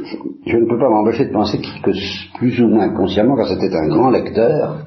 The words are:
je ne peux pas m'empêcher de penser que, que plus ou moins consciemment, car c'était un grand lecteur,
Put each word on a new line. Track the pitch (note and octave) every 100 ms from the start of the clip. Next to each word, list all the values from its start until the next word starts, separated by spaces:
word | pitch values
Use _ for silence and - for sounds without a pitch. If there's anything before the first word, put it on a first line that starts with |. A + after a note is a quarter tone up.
| - - - C#2 -
je | A#2
ne | A2+
peux | A#2+
pas | C3
m'empêcher | G#2+ G#2+ A2+ B2
de |
penser | G#2+ G2+ C3
que, | - -
que | - F#2 - - - -
plus | A#2+ A#2
ou | A2+
moins | G#2+ A2
consciemment, | F2 F#2 G2+ A#2+ A#2+
car | F#2
c'était | F#2 F#2+
un | E2+ D#2
grand | G#2+ B2+
lecteur, | G2+ - - A#2 D3 - -